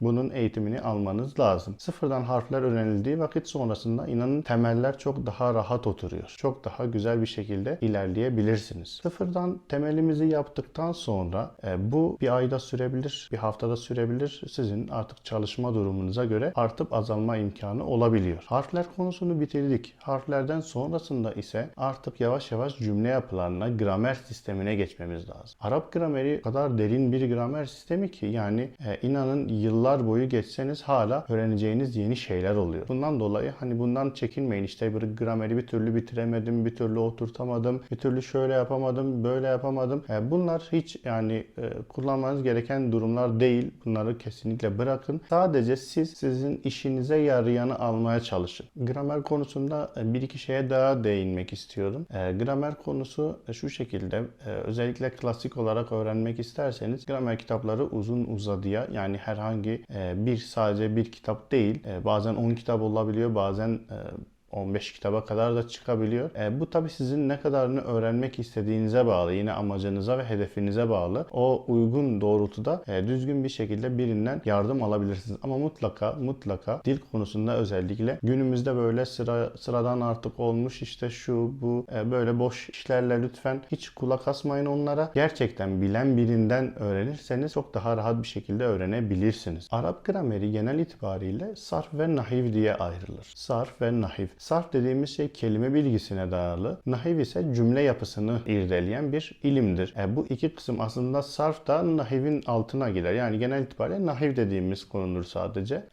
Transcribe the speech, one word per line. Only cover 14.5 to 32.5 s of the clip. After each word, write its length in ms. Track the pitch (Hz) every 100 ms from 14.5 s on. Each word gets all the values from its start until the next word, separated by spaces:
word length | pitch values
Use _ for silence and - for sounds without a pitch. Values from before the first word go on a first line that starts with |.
Sizin 360 | - 110 101 113
artık 380 | 120 113 - -
çalışma 480 | 110 104 - 123
durumunuza 520 | 110 98 95 92 113 120
göre 260 | 107 147 123
artıp 380 | 117 - 160
azalma 440 | 113 110 107 110 110
imkanı 480 | 104 - 101 113 151
olabiliyor. 580 | 120 117 110 90 80 -
Harfler 400 | 123 139 175 175 -
konusunu 460 | 180 175 175 160
bitirdik. 520 | 147 143 139 123 - -
Harflerden 600 | - 135 151 139 135 160
sonrasında 760 | 156 120 147 165 - 131 110
ise 360 | 104 - 107 139 -
artık 440 | 135 131 - -
yavaş 300 | 120 139 -
yavaş 260 | 113 139 139
cümle 320 | 107 104 117
yapılarına, 600 | 131 - 92 87 90 113
gramer 440 | 113 101 95 123
sistemine 600 | 127 - 113 - 95 98 101
geçmemiz 540 | 95 - 87 85 90
lazım. 280 | - - -
Arap 320 | 104 139 -
grameri 480 | 170 160 135 139 147
o 40 |
kadar 340 | 117 131 143 113
derin 340 | 107 127 127
bir 220 | 131 131
gramer 320 | 120 120 147 139
sistemi 460 | - - 175 190
ki 140 | - 104
yani, 440 | 117 104 110 127 - 110
e, 220 | 98 123
inanın 400 | 139 131 139 -
yıllar 600 | 110 110 113 123 139 113
boyu 220 | 113 131
geçseniz 520 | 120 101 - 135 147
hala 440 | - 131 107 139 -
öğreneceğiniz 640 | 113 113 107 107 113 135 113
yeni 200 | 104 127
şeyler 400 | - 90 92